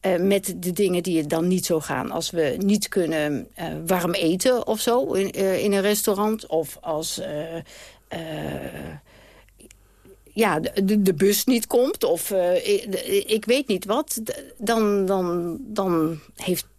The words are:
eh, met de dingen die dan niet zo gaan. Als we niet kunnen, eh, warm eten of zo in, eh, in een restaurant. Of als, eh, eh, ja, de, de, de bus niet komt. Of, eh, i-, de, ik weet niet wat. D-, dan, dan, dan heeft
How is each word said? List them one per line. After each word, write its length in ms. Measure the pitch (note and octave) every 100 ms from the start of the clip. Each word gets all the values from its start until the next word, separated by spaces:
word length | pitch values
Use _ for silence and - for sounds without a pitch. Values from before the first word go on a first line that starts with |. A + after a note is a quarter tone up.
eh, 160 | F#3+ F3+
met 380 | F#3+ G3+ G3 F3
de 160 | F3+
dingen 300 | F3 G3+ F3+
die 240 | F3 E3 D3
dan 220 | E3 F3
niet 180 | F#3 -
zo 140 | D#3+
gaan. 300 | D3+ C#3 -
Als 200 | E3 D#3+
we 240 | E3+ D3+ -
niet 300 | G3 G#3 -
kunnen, 600 | - E3 D#3+ D3+ C#3 -
eh, 120 | - E3 D#3 E3
warm 260 | F3+ F3
eten 540 | F3+ E3 F#3 B3+ B3 -
of 140 | A3
zo 320 | - A#3 C4+
in, 180 | F#3 G3
eh, 320 | - F#3+ F#3
in 80 | G#3
een 80 | G3
restaurant. 680 | G3 G#3 - G3 G#3+ A3 -
Of 300 | D#3+ D3+ -
als, 380 | - D#3 D#3+ -
eh, 360 | - D3 D#3+ E3 E3 - - - _
eh, 120 | E3 D#3+ D#3 - - - - D#3 D3+ _ - - - - _ - - _ _ - - -
ja, 280 | - G#3+ D#3
de, 240 | A#3+ -
de, 180 | G3 G#3+
de 120 | G3
bus 300 | D#3 F#3+ G#3
niet 220 | - A#3+ -
komt. 380 | A#3+ C4 G4+
Of, 260 | F3 E3+ -
eh, 380 | G3 F3 F3+ -
i-, 220 | G3+ G#3+
de, 340 | F#3+ - G3 -
ik 180 | G#3+
weet 240 | G#3+ B3+ C#4+
niet 160 | F#3+
wat. 360 | F#3+ A3+ D#4 -
D-, 180 | A3 - - -
dan, 480 | G#3+ A3+ G#3+ G3+ F#3+
dan, 500 | F#3+ F3 F3 F3 E3
dan 600 | C4 G#3 F#3+ E3+ D#3 D#3+ - -
heeft 300 | - F3 -